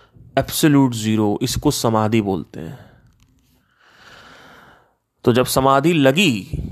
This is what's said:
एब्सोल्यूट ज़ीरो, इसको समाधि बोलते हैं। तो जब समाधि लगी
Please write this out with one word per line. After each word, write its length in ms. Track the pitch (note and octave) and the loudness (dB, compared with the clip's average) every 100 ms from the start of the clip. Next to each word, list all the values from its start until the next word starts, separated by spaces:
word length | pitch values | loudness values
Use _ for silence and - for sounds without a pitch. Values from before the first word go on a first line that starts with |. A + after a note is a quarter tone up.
| _ - - C3+ | _ -20 -8 -6
एब्सोल्यूट 560 | B2+ - D#3+ C#3 C3 | -4 0 2 4 2
ज़ीरो, 460 | A2+ G#2+ A2 G#2 G2+ | 0 -2 0 0 -2
इसको 300 | B2+ - D3 | -4 -2 -2
समाधि 500 | - A#2 A2 G#2+ A2+ | 0 0 0 2 0
बोलते 380 | G2+ F#2 - - | 0 -4 -6 -14
हैं। 320 | D#2+ - - _ _ _ _ _ _ _ _ _ _ _ - - - - - - - _ _ _ _ _ | -16 -16 -20 _ _ _ _ _ _ _ _ _ _ _ -20 -20 -20 -20 -20 -20 -20 _ _ _ _ _
तो 100 | B2+ | 0
जब 120 | A#2 B2+ | 2 0
समाधि 480 | C#3 C3+ C#3 D#3 | 0 2 2 2
लगी 560 | E3+ C3 D3 F#3+ G#2+ F2 - - | 2 2 2 0 0 -6 -10 -10